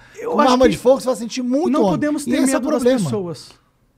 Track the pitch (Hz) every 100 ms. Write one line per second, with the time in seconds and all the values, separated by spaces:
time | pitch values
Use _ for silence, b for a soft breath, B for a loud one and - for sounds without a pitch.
0 | b - 466 240 254 254 254 170 247 262
1 | 240 214 233 262 247 269 359 294 202 196
2 | 294 302 240 269 262 302 247 240 240 254
3 | 160 214 175 156 - - _ _ _